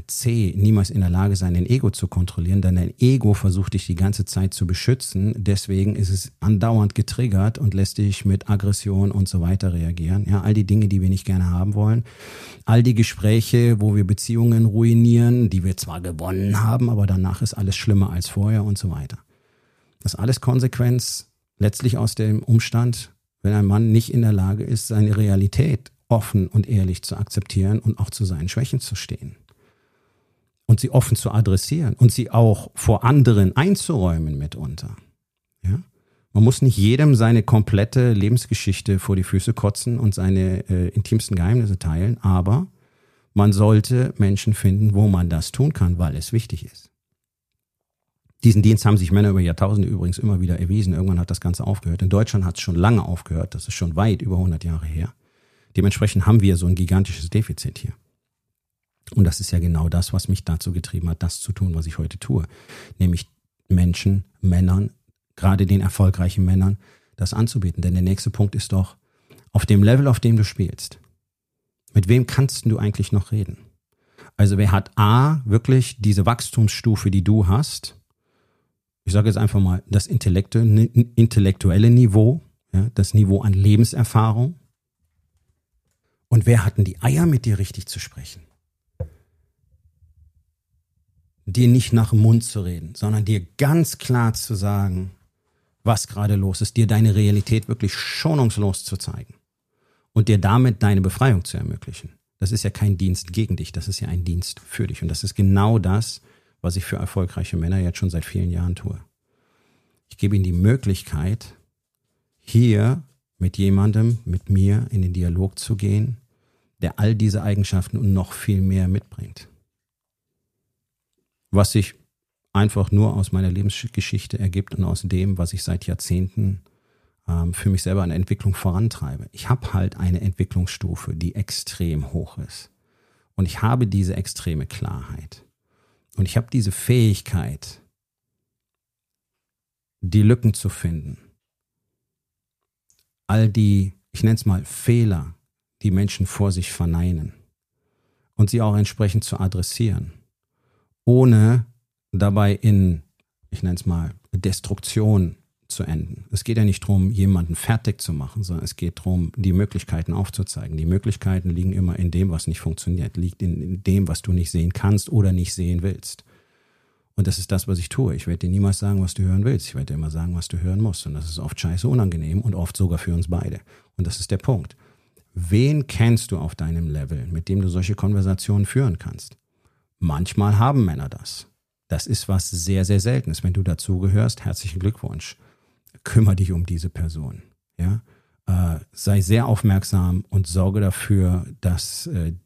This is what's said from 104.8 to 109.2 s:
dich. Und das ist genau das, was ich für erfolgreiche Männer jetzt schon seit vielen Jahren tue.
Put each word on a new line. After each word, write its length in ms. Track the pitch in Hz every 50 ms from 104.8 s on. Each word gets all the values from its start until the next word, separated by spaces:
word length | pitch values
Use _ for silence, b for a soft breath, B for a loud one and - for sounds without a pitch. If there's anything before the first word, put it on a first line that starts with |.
| 113
dich. 140 | - - -
Und 80 | - 82
das 160 | 80 - -
ist 100 | 98 -
genau 440 | - 101 98 98 98 101 110 113 110
das, 420 | 85 90 95 107 110 - - - b b b b b b b b
was 160 | b 87 87
ich 80 | 95 90
für 120 | - -
erfolgreiche 600 | 95 - 90 - 98 90 87 - 87 90 - -
Männer 220 | 85 82 85 95 95
jetzt 200 | 92 87 85 -
schon 120 | 98 92
seit 160 | 82 85 78
vielen 240 | - - 95 90 90
Jahren 240 | 87 87 87 90 90
tue. 260 | - - 104 101 - - _ _ _